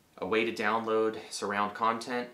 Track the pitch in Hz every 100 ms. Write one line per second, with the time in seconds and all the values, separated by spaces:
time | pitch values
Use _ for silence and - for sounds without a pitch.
0 | _ - - 110 113 107 107 113 113 110
1 | 110 110 - - 101 101 104 - 113 117
2 | 131 123 123